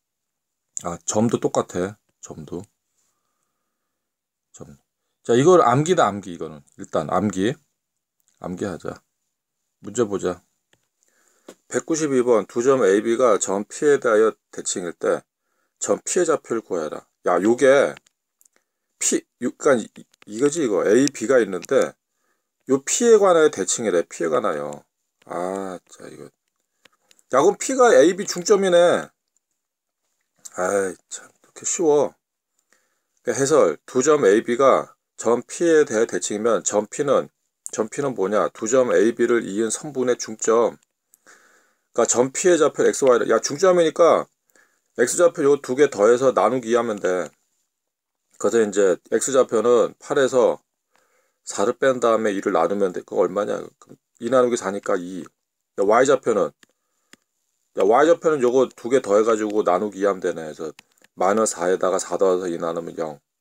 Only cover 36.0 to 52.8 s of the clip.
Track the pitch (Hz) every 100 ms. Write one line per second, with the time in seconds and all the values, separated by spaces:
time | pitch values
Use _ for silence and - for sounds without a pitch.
36 | 113 92 - 104 113 107 - 104 107 -
37 | 143 110 73 _ _ _ - - 110 -
38 | 139 110 95 104 80 - 110 131 123 87
39 | 107 117 117 117 98 98 110 - 156 135
40 | 123 120 - 110 - 113 107 - _ _
41 | _ _ _ _ _ _ _ _ _ -
42 | 113 113 131 - 185 170 151 - 117 -
43 | 135 120 104 113 - 143 185 180 165 -
44 | 165 107 73 _ _ _ _ _ _ -
45 | 123 165 175 170 143 143 - 127 143 101
46 | 104 120 131 101 101 127 113 117 117 104
47 | 92 90 78 _ _ _ _ _ _ _
48 | _ _ _ - 104 113 104 98 98 87
49 | _ 110 123 131 117 113 110 123 90 -
50 | - 143 131 131 107 73 _ _ _ _
51 | _ _ _ _ - - 104 123 139 127
52 | 120 110 110 98 104 101 85 101